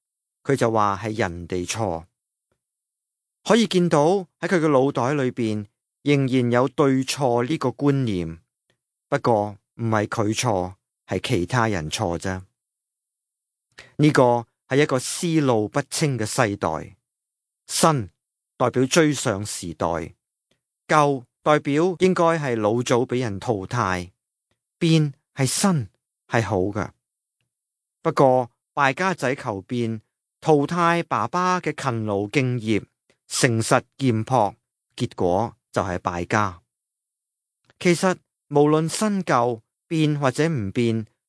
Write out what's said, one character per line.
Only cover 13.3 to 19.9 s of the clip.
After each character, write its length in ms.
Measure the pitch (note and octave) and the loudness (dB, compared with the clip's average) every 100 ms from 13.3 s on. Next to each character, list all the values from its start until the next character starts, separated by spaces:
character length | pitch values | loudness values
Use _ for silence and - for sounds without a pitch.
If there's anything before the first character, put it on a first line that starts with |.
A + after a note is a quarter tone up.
| _ _ _ _ - - - | _ _ _ _ -20 -14 2
呢 140 | D3+ | 4
個 360 | C#3+ B2+ A#2+ A#2 _ _ | 6 4 2 -4 _ _
係 140 | C3+ | 0
一 40 | D3 | 2
個 120 | C3 | 0
思 420 | - - F3 D#3+ | -4 -6 -2 0
路 260 | C#3 A2+ G#2 | 2 2 0
不 120 | C#3+ C#3 | -4 -6
清 280 | - D#3 B2 | -4 -2 -2
嘅 80 | G#2+ | -4
世 300 | - A#2 G2+ | 0 0 0
代。 400 | F2+ D#2 D#2+ - _ _ _ _ _ _ - | -4 -4 -8 -18 _ _ _ _ _ _ -8
新 440 | - E3+ D3+ F#2+ - _ _ _ - | 2 2 2 -4 -14 _ _ _ -4
代 120 | B2 | -2
表 140 | A#2+ C3 | 0 0
追 280 | - D3+ | 2 2
上 300 | C#3+ C3 G2 | 0 -2 -4
時 280 | G#2 - F2 | -6 -10 -12
代， 400 | D#2+ F2 | -6 -4